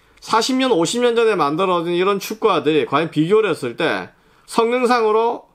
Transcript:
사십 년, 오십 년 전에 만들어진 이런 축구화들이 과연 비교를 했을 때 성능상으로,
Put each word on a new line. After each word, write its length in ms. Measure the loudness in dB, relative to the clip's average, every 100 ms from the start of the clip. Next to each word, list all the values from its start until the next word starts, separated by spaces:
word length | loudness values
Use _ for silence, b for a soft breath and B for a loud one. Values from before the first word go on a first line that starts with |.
| b b
사십 380 | -2 -2 0 0
년, 140 | 2
오십 300 | 2 0 0
년 140 | 0 2
전에 200 | 2 2
만들어진 580 | 0 0 0 0 -2
이런 260 | 0 0 -2
축구화들이 680 | -6 -2 0 2 2 0 0
과연 260 | -2 -2
비교를 380 | -2 2 2 2
했을 280 | -2 -6 -4
때 320 | -4 -4 -8 b b b -6
성능상으로, 1000 | -2 0 0 0 2 2 2 0 -4 -10